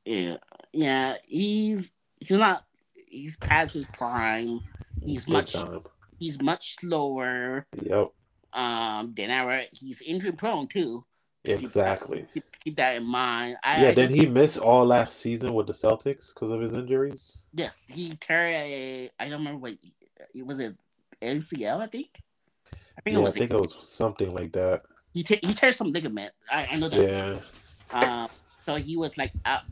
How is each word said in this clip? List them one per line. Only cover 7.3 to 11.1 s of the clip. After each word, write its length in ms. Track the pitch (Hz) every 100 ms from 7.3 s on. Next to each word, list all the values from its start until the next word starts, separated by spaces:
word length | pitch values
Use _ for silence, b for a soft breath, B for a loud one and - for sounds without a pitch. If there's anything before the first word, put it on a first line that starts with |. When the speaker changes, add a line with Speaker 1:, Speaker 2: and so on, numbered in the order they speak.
| 123 127 135 - -
Speaker 2:
Yep. 280 | - 101 - - _ _ _
Speaker 1:
Um, 600 | 123 123 113 113 107 117 107
than 140 | 104
ever. 320 | 131 127 131 120
He's 300 | - 131 117
injury 300 | 151 180 202
prone 340 | 165 220 170 135
too. 380 | 196 135 117 -